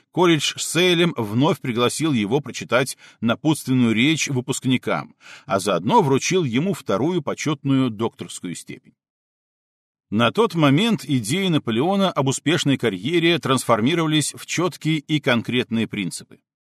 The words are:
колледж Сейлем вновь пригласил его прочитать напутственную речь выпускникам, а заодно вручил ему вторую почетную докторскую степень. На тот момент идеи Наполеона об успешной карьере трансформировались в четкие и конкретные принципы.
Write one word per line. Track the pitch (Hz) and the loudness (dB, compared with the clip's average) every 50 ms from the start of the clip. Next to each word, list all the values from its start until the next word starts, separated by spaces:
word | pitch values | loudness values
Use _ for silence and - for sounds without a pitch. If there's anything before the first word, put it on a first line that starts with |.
| _ _ | _ _
колледж | - 160 185 180 165 147 - - - | 0 2 4 4 4 2 0 -2 -4
Сейлем | - - - - 160 180 180 175 165 180 175 143 | -6 -6 -2 0 2 2 2 2 2 2 0 0
вновь | - 113 101 107 120 143 170 175 - | -2 -4 -2 0 2 2 2 0 0
пригласил | - 131 110 117 123 127 - - 151 160 | -4 -4 0 0 0 0 0 0 0 0
его | 139 113 101 95 123 151 | 0 0 0 0 0 -2
прочитать | - 117 104 - 95 - 113 113 139 - - - - - - _ | -2 -4 -10 -12 -4 0 0 0 0 -2 -6 -12 -20 -20 -10 _
напутственную | 113 117 110 - - 156 156 - - 131 131 127 120 113 107 | -2 -2 0 2 0 0 0 0 0 0 2 2 4 4 4
речь | 110 127 151 156 139 - | 4 2 2 2 0 -2
выпускникам, | - 139 127 120 - 127 - - 131 127 117 - 110 92 76 65 - _ _ - - - - - | -2 -4 -4 -4 -4 -6 -4 -2 0 0 0 0 -2 -4 -4 -4 -10 _ _ -20 -20 -20 -18 -6
а | - 98 98 | -4 -4 -2
заодно | 95 104 92 82 90 113 226 233 | 0 0 0 0 0 2 4 4
вручил | 175 135 135 127 - - 170 190 165 | 4 4 2 2 2 0 0 0 0
ему | 123 110 127 165 202 180 | 0 0 0 0 -2 -4
вторую | - - - 101 98 131 170 180 170 | -4 -4 -2 -2 0 0 -2 -2 -2
почетную | 143 113 92 - - 147 156 - - 139 135 131 131 123 | -4 -6 -6 -4 -4 -4 -4 -2 -2 0 2 2 2 0
докторскую | 110 101 113 104 - - 95 85 - - - 90 78 | -2 -2 -4 -4 -4 -8 -12 -14 -12 -12 -10 -10 -10
степень. | - - - 65 - - _ _ _ _ _ _ _ _ _ _ _ _ _ _ _ _ _ _ _ _ _ _ _ _ _ | -12 -14 -16 -18 -18 -20 _ _ _ _ _ _ _ _ _ _ _ _ _ _ _ _ _ _ _ _ _ _ _ _ _
На | 101 107 120 113 - | 0 0 0 2 2
тот | 196 233 - - | 2 0 2 2
момент | 165 151 139 131 160 220 233 208 - - | 2 4 4 4 4 2 2 0 -2 -2
идеи | 143 143 127 104 98 156 190 190 | -2 -2 -2 0 -2 -2 0 0
Наполеона | 185 160 143 - 123 110 113 147 185 202 196 214 - | 0 0 0 0 0 0 0 0 0 0 0 0 0
об | - 147 135 | 0 0 0
успешной | 135 120 - - 139 170 160 - 147 131 | 0 -2 -2 -2 -2 0 0 0 0 0
карьере | - - 113 98 87 98 147 175 170 160 170 170 143 | 0 0 -2 -2 -2 -4 -2 0 2 2 2 0 0
трансформировались | - 123 135 123 - - 117 107 110 139 170 170 160 156 151 156 139 - - | 0 0 0 0 2 0 0 2 2 2 0 0 0 0 0 0 0 -2 -6
в | 123 - | -10 -10
четкие | - - 156 175 175 - - - 156 160 | -6 -4 -2 -2 -2 -4 -4 -2 -2 -2
и | 156 - - 156 147 | -2 -2 -2 -2 0
конкретные | - 139 123 113 - - 120 127 110 - 113 113 107 | 2 2 0 0 0 0 -2 -2 -2 -2 -2 -2 -2
принципы. | - - 104 95 82 - - - - - - _ _ _ _ _ | -2 -4 -6 -6 -6 -8 -10 -14 -18 -20 -20 _ _ _ _ _